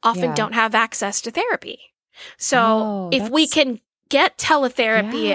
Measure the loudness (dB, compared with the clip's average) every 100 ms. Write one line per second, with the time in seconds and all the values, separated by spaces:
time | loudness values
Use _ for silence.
0 | -2 0 -2 -2 -2 0 0 0 0 -2
1 | -4 -4 -4 -4 -2 -4 -8 -18 _ _
2 | _ -20 -20 -8 0 2 4 2 0 -4
3 | -2 -2 0 2 2 2 0 -2 _ _
4 | -2 0 2 0 0 2 2 0 0 0
5 | 0 -2 -2